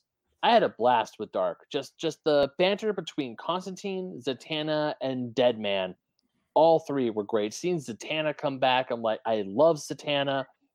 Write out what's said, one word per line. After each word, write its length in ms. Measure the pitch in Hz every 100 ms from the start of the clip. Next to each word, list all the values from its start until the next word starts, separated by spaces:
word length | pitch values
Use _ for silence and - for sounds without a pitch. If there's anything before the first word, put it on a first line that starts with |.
| _ _ _ -
I 80 | 190
had 120 | 233
a 60 | 135
blast 460 | - 120 120 107 -
with 140 | 104
Dark. 320 | 101 90 82 _
Just, 280 | 143 - _
just 260 | 160 -
the 280 | 156 147 139 -
banter 360 | 180 202 214
between 420 | 196 160 - 131 110
Constantine, 840 | - 180 185 180 196 190 185 151 120
Zatanna, 680 | 123 - 156 156 151 151 -
and 340 | 131 127 120 120
Deadman. 600 | 123 110 104 98 92 90 _ _ _ _ _
All 260 | 143 165 160
three 300 | - 139 120
were 160 | 107 101
great. 280 | 110 107
Seeing 260 | - 180 175
Zatanna 580 | 131 107 - 156 156 143
come 220 | 147 135
back, 320 | 131 127 131
I'm 100 | 117
like, 180 | 113 110 113
I 180 | 110 95
love 300 | 107 160 151
Zatanna. 680 | - 143 151 143 139 139 131 _ _